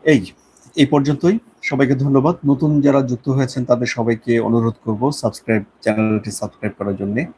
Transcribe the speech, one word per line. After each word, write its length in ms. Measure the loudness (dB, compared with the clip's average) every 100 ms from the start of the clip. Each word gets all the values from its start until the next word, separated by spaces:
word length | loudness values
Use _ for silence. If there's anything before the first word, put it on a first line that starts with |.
এই, 160 | 4 2 2 -16 _ _ -12 0
এই 120 | 2
পর্যন্তই। 440 | 2 0 0 0 0 -4 _ -6
সবাইকে 240 | 0 0
ধন্যবাদ। 400 | 2 2 2 2 0 0
নতুন 200 | 0 2 2
যারা 200 | 2 2 0
যুক্ত 160 | -4 -2
হয়েছেন 340 | -2 -2 -4
তাদের 240 | -2 0 0 -2
সবাইকে 360 | -2 -2 0 0 2
অনুরোধ 280 | 2 2 -2
করব 180 | -6 -2 -2 -2
সাবস্ক্রাইব, 400 | -4 -6 -2 -2 -2 _
চ্যানেলটি 480 | -4 0 0 0 -4 -8
সাবস্ক্রাইব 320 | -10 _ -10 -6
করার 180 | -6 -4
জন্যে। 220 | -4 -4 -6